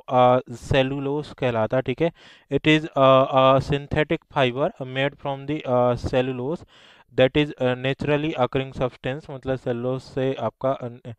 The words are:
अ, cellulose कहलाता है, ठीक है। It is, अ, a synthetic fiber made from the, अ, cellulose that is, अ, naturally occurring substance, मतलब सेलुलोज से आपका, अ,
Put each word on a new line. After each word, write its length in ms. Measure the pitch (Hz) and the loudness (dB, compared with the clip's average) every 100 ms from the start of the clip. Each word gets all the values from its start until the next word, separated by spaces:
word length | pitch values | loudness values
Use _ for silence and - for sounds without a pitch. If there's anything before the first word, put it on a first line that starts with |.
| - | 0
अ, 300 | 127 123 127 | 4 6 4
cellulose 920 | 123 117 - 139 131 143 139 147 147 | 0 -10 -2 0 0 -2 -6 -6 -8
कहलाता 440 | - 127 117 110 131 | -4 -2 0 0 -2
है, 60 | |
ठीक 180 | 131 123 | -2 -2
है। 100 | 165 - - _ - | -4 -4 -20 _ -6
It 140 | 139 156 | -2 2
is, 200 | 156 160 | 2 2
अ, 380 | - 135 131 139 | 4 6 6 6
a 300 | 139 131 135 | 4 6 4
synthetic 560 | - 143 143 151 151 160 _ 147 | 2 -4 -4 -4 -2 -4 _ -2
fiber 320 | 127 120 165 | -2 0 -4
made 460 | - 127 131 139 139 | -6 -8 -4 -4 -4
from 300 | 143 135 139 | -8 -8 -6
the, 140 | 151 | -6
अ, 320 | - 123 123 | -2 2 2
cellulose 720 | 120 - 131 127 127 127 175 - _ _ _ _ 117 | 0 -2 -2 -2 -4 -6 -8 -12 _ _ _ _ 2
that 220 | 131 151 | 2 4
is, 160 | 147 | 0
अ, 220 | - 127 123 | 0 -2 -2
naturally 560 | 131 135 139 147 156 156 | -2 -2 -2 -2 -2 -2
occurring 380 | 123 139 135 - | -2 -2 -4 -4
substance, 520 | 127 - 131 139 - | -6 -6 -8 -8 -10
मतलब 260 | 135 131 131 | -10 -6 -6
सेलुलोज 460 | 131 120 123 131 | -4 -4 -4 -6
से 320 | - - 131 | -6 -4 -4
आपका, 380 | 131 110 - 131 | -2 -6 -4 -4
अ, 180 | 135 123 120 123 | -4 -8 -14 -16